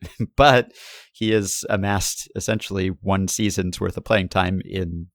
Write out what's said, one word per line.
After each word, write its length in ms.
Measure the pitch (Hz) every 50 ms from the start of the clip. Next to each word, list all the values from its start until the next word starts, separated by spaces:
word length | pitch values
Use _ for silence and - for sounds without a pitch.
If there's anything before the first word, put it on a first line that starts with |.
| 87 - - -
<laughs> 180 | 110 - -
But 360 | - 139 143 127 123 113 - - - - - - - - _ _
he 180 | - 113 110
has 340 | 110 107 101 92 - - - -
amassed 580 | 104 98 98 101 101 95 - - - - - - -
essentially 540 | - - - 113 107 - - 98 95 92 95
one 400 | 90 - - 95 98 95 95 92
season's 520 | - - 110 101 - 98 92 90 - -
worth 160 | 95 92 -
of 80 | - -
playing 240 | - 110 101 92 90
time 300 | - 95 92 92 95 92 -
in 420 | - 92 95 92 85 85 85 87 - _